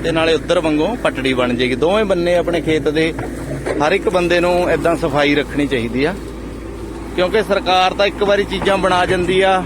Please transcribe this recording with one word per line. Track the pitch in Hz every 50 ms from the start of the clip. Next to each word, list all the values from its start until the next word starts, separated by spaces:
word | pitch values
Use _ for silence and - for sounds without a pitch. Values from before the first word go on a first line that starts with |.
| -
ਤੇ | 165
ਨਾਲੇ | 160 160 160 165 160
ਉੱਧਰ | 151 131 - 170 180
ਵਾਂਗੂ | 160 160 151 151 156 190 233 240 -
ਪਟੜੀ | 160 135 135 131 135 131
ਬਣ | 123 123 123 123
ਜਾਏਗੀ। | 117 127 123 127
ਦੋਵੇਂ | 120 147 165 196 214 220
ਬੰਨੇ | 196 190 175 170 175 175
ਆਪਣੇ | 175 165 165 170 170
ਖੇਤ | 147 160 160 156 135 156
ਦੇ | 147 156 160 165 151 - 131 - - - - - - - - - - -
ਹਰ | 143 156
ਇੱਕ | 180 202 202 220
ਬੰਦੇ | 185 180 175 170 175 175
ਨੂੰ | 170 175 180 175 180 147
ਏਦਾਂ | 165 151 143 165 170
ਸਫਾਈ | 139 160 160 131 147 147 147 147
ਰੱਖਣੀ | 143 135 110 131 135 147
ਚਾਹੀਦੀ | 139 139 123 113 117 113 127 139
ਆ, | 160 196 - - - - - - - - - - - - - - - - - - - -
ਕਿਉਂਕਿ | - 180 180 180 220 208
ਸਰਕਾਰ | - 202 190 156 175 185 185 185 185 185
ਤਾਂ | 175 202
ਇੱਕ | 196 - - 208
ਵਾਰੀ | 196 202 202 202
ਚੀਜ਼ਾਂ | - 190 190 175 196 196
ਬਣਾ | 190 180 190 180 180 180
ਜਾਂਦੀ | 175 185 185 175 170 190 185
ਆ। | 190 190 190 185 180